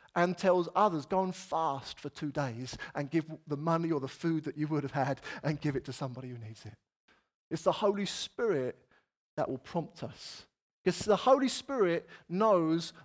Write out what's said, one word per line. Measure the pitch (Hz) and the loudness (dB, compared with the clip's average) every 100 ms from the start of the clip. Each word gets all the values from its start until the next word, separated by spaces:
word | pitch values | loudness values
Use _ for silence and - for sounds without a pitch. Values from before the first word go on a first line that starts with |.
| _ 175 | _ 2
and | 175 180 | 2 4
tells | 190 180 170 | 4 4 2
others, | - 214 165 135 | 4 4 2 0
"Go | 190 | 0
and | 190 185 | 0 -4
fast | - 165 160 139 - - | -4 0 0 -2 -6 -10
for | 143 | -10
two | - 151 | -6 -4
days | 147 135 113 127 - - | -2 -2 -4 -8 -10 -8
and | 143 139 | -6 -2
give | 165 156 160 - | -2 -2 -6 -6
the | 143 | -2
money | 160 165 165 | 0 2 2
or | 151 | 0
the | 131 | -4
food | - 170 160 147 | -4 -2 0 -2
that | 147 | -4
you | 151 | -2
would | 156 | -2
have | 135 | -2
had | 151 135 135 - - | 0 0 -2 -8 -6
and | 151 151 | -2 -2
give | 151 135 | -2 -2
it | - | -6
to | |
somebody | 127 135 123 131 | -8 -8 -8 -12
who | 123 | -12
needs | 110 110 107 | -12 -14 -18
it." | - _ _ _ _ _ _ - | -20 _ _ _ _ _ _ -10
It's | 165 | -2
the | 190 | 0
Holy | 160 208 202 196 | 2 2 2 -2
Spirit | - - - 233 151 127 - _ _ _ _ _ - | -6 -8 -2 0 2 0 -6 _ _ _ _ _ -4
that | 139 | -4
will | 131 | -4
prompt | - 175 - - | -6 -6 -6 -8
us. | 147 - - - - _ _ _ | -12 -12 -16 -18 -20 _ _ _
Because | 185 - | -2 0
the | 214 196 | 2 4
Holy | - 269 254 | 6 6 4
Spirit | - - 269 185 170 - - - | -2 -4 2 2 2 -4 -16 -6
knows | 180 220 185 160 165 165 - | 2 4 4 4 0 -2 -12